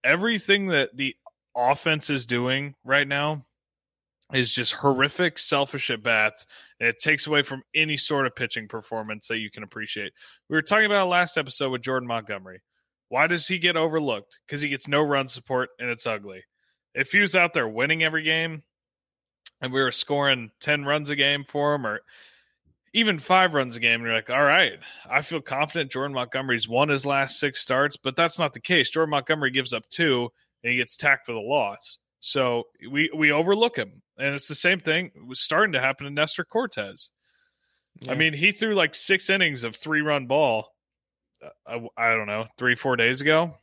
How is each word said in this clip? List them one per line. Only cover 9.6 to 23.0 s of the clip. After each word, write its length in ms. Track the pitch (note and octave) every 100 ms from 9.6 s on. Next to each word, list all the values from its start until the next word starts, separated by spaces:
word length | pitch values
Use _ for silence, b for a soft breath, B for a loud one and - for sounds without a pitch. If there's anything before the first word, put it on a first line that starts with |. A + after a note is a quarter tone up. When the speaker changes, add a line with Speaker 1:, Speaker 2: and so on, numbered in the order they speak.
Speaker 1:
appreciate. 480 | G#2 G#2+ G#2+ - G2+ _ B B _
We 60 | D#3
were 40 |
talking 260 | D3+ G#3 G#3+
about 160 | G3+ F#3
it 40 |
last 280 | F3+ F3 -
episode 320 | C#3 - C3+
with 140 | B2+
Jordan 240 | B2+ C3 B2
Montgomery. 540 | A#2 G#2+ G2+ F#2+ F2+ _ _ _ _ _
Why 200 | B2 D#3+
does 200 | F3 -
he 120 | F#3
get 180 | F3 E3
overlooked? 640 | D#3+ D#3 C#3+ G#2+ - - -
'Cause 140 | C#3+
he 60 | D3
gets 180 | C#3 -
no 120 | C#3+
run 260 | D3+ C#3 C3+
support 400 | - _ B2+ B2+ -
and 100 | B2
it's 160 | A#2 A#2+
ugly. 360 | G#2+ G2+ F#2 - _ _ _ _ -
If 160 | C3+
he 80 | G3
was 160 | G3+ F#3
out 180 | F3
there 140 | E3+ A2+
winning 360 | A2 C#3 D#3+
every 200 | D#3+ D#3+
game 400 | D#3 D#3+ E3 D#3 _ _ _ _ _ _ _ _ - _
and 100 | C3
we 100 | C3
were 100 | C3
scoring 600 | - - C#3+ C#3+ B2+ A2+ _
ten 240 | - D3
runs 260 | C#3+ D3+ D3
a 40 | C#3+
game 280 | C#3 C#3+ C#3
for 300 | D3 D3 D3
him 100 | A#2
or 160 | G#2+ _ b b b b b _ _ _
even 220 | A3